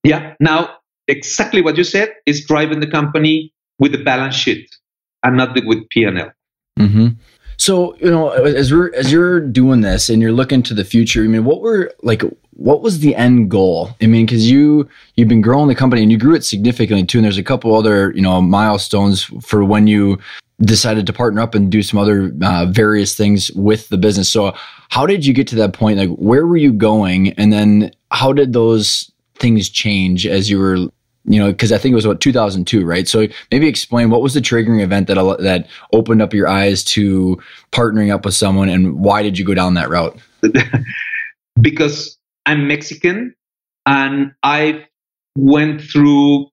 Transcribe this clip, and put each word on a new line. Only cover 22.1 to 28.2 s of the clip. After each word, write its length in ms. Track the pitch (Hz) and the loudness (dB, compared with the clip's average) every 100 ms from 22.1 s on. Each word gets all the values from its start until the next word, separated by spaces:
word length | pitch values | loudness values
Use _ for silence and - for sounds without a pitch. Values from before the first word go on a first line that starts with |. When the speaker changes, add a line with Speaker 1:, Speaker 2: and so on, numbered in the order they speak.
| 101 95 67 | 0 -2 -2
Speaker 2:
uh, 240 | 92 87 95 | -2 0 0
various 460 | 101 107 107 98 - | 2 2 0 -2 -2
things 340 | 104 101 - | 0 0 -2
with 360 | 95 101 107 - | -2 0 0 -2
the 100 | 98 | 0
business. 300 | 107 98 92 | 0 0 -2
So 260 | 113 98 - - - _ | -2 -2 -6 -20 -20 _
how 140 | - | -2
did 220 | 151 196 139 | 0 0 0
you 60 | |
get 140 | 127 135 | 0 0
to 80 | 110 | 0
that 160 | 104 | -2
point? 260 | - 107 101 | 0 0 0
Like, 120 | 95 | -2
where 360 | 80 101 131 170 | -2 2 2 4
were 100 | 170 | 4
you 160 | 147 | 2
going? 580 | 107 107 107 95 92 95 | 2 2 2 2 2 0
And 200 | - 104 | 2 2
then 380 | 107 104 104 104 _ _ | 4 4 2 0 _ _
how 200 | - | -2